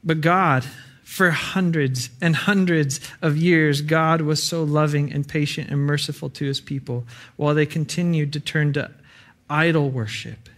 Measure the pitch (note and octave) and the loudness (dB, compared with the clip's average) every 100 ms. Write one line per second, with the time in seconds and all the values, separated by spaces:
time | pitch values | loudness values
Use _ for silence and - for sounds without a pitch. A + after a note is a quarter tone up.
0 | E3+ D#3+ D#3 F3+ F3+ C3 B2+ - - - | 0 0 4 4 4 2 0 -14 -20 -20
1 | - - F#3 D3+ - F#3+ F3+ D#3+ C3+ B2+ | -16 2 2 2 -4 -2 0 0 0 -2
2 | A#2+ - E3+ D#3 - G3+ F#3 E3 C#3+ C3 | -8 -2 0 2 2 2 4 2 0 -2
3 | - - E3 D3+ E3+ E3 D#3 C#3+ D3+ D#3+ | -10 -4 -2 2 4 4 4 2 2 2
4 | D#3+ E3 D3+ D3+ - E3+ D3+ D3+ D3+ D3 | 4 2 2 -2 -2 -2 0 2 2 2
5 | C#3+ C#3+ C#3+ D#3 D3 - - C#3+ C#3+ D3 | 0 -2 -4 -2 -2 -4 -4 -2 0 -2
6 | - D3 C#3+ - C#3 C3+ - C#3 C3 B2 | -4 -8 -10 -6 -6 -6 -6 -10 -6 -8
7 | A#2+ - - - D3 D3+ D3+ E3 D3+ - | -8 -16 -20 -2 0 2 2 -2 -4 -2
8 | F3 E3 D3 D3+ - D#3+ D3 C#3+ - - | 0 0 -2 -4 -4 0 2 0 -4 -12
9 | - - - _ _ D3 E3 D#3+ C#3+ C3 | -20 -20 -20 _ _ 0 2 2 0 -2
10 | G#2+ - A#2 A#2 - | -6 -8 -12 -16 -20